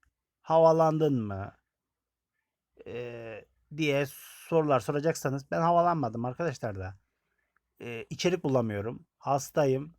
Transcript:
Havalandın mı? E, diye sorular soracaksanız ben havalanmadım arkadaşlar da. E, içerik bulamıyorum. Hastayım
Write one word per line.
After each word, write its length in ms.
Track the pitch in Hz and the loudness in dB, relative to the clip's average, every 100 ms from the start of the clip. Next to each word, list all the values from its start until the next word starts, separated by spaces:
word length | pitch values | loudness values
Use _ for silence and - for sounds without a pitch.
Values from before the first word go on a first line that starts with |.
| _ _ _ _ | _ _ _ _
Havalandın 840 | - 165 160 160 160 156 156 127 | 0 6 6 6 4 4 2 0
mı? 320 | 104 95 101 - _ _ _ _ _ _ _ _ _ _ _ _ - | -2 -8 -10 -14 _ _ _ _ _ _ _ _ _ _ _ _ -14
E, 580 | 117 120 120 117 104 - _ - 151 | -12 -12 -12 -14 -16 -18 _ -14 -4
diye 280 | 151 139 139 - - - - | 0 2 0 -6 -20 -18 0
sorular 320 | 165 151 131 | 2 4 2
soracaksanız 720 | 131 147 156 156 143 139 - | 2 0 0 -2 -4 -4 -4
ben 100 | 170 | 0
havalanmadım 640 | 165 175 175 165 120 113 123 | 4 4 4 2 -2 -4 -6
arkadaşlar 540 | 123 170 120 113 95 | -4 -6 -4 -8 -8
da. 180 | 92 98 _ _ _ _ _ _ _ - | -10 -12 _ _ _ _ _ _ _ -16
E, 240 | 117 113 - | -12 -12 -12
içerik 340 | 147 175 180 | -4 -2 -2
bulamıyorum. 600 | 147 131 113 101 107 - _ _ | 0 0 0 -2 -6 -10 _ _
Hastayım 800 | - 139 - - 143 131 151 | -4 -2 -2 0 0 0 -4